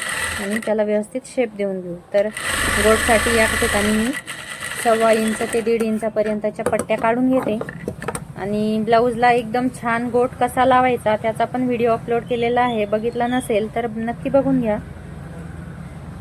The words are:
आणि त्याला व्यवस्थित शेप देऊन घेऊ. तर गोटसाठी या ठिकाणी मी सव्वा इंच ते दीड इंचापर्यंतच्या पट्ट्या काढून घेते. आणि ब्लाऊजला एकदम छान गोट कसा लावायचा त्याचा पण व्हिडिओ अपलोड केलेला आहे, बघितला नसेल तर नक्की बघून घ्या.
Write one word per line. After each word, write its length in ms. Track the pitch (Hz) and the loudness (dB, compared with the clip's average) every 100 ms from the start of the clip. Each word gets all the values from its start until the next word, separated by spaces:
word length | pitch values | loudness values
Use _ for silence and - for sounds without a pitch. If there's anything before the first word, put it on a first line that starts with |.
| - - - - | -6 -4 -4 -4
आणि 180 | 202 220 220 | -4 -4 0
त्याला 160 | 214 | 0
व्यवस्थित 380 | 208 208 208 254 | 2 0 -2 -6
शेप 300 | - - 233 202 | -6 -2 -2 -2
देऊन 240 | 202 190 | -4 -4
घेऊ. 160 | 180 175 - | -6 -10 -2
तर 120 | 202 214 214 - - - - | 0 0 -2 -4 -2 0 2
गोटसाठी 520 | 208 220 - 220 240 233 | 4 4 4 2 4 2
या 100 | 220 | 2
ठिकाणी 460 | 220 233 208 208 | 2 0 2 2
मी 180 | 214 233 294 - - - - - - | 2 0 -4 -10 -14 -12 -12 -10 -2
सव्वा 280 | 233 226 226 | 2 4 4
इंच 300 | 220 220 214 226 | 4 2 0 -2
ते 80 | 233 | 0
दीड 220 | 220 233 | 2 2
इंचापर्यंतच्या 840 | 220 220 220 214 214 208 208 208 | 2 0 0 0 0 0 -2 -4
पट्ट्या 340 | 226 214 - 220 | -2 0 0 0
काढून 320 | 226 240 254 | 2 2 2
घेते. 540 | 262 220 214 - - - - - - - - | 2 0 -2 -6 -10 -10 -8 -8 -10 -10 -10
आणि 380 | 190 208 214 220 | -4 -2 0 0
ब्लाऊजला 480 | 214 226 247 233 240 | 2 4 4 4 4
एकदम 360 | 240 220 247 254 - | 4 2 0 -2 -2
छान 260 | 240 233 240 | -2 -2 0
गोट 220 | 240 254 - | 0 0 0
कसा 240 | 247 254 | 0 4
लावायचा 520 | 254 254 254 240 214 214 | 4 6 4 2 0 0
त्याचा 280 | 226 214 | 0 -2
पण 180 | 226 247 | -2 0
व्हिडिओ 300 | 254 240 233 | 0 2 2
अपलोड 300 | 226 233 233 | 0 0 -2
केलेला 380 | 226 240 233 247 | 0 0 2 2
आहे, 240 | 247 226 | 2 0
बघितला 420 | 208 214 233 240 240 | 0 0 -2 -2 0
नसेल 480 | 254 254 214 220 | 0 0 0 0
तर 120 | 233 240 220 | -2 -4 -4
नक्की 340 | 226 233 269 | -6 -4 2
बघून 300 | 269 269 262 | 2 4 2
घ्या. 160 | 226 214 - - - - - - - - - - - - - - | 2 -2 -4 -14 -14 -14 -12 -12 -12 -12 -12 -12 -14 -14 -14 -12